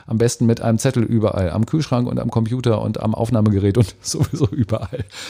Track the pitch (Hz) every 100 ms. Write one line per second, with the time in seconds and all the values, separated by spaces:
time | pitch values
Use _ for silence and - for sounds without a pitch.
0 | - 113 117 - 117 117 113 113 135 123
1 | 110 113 104 - 90 90 113 160 147 123
2 | 123 123 120 117 113 127 120 107 110 107
3 | 110 107 113 120 107 98 101 110 113 -
4 | - - - - 143 - 113 107 - -
5 | - - -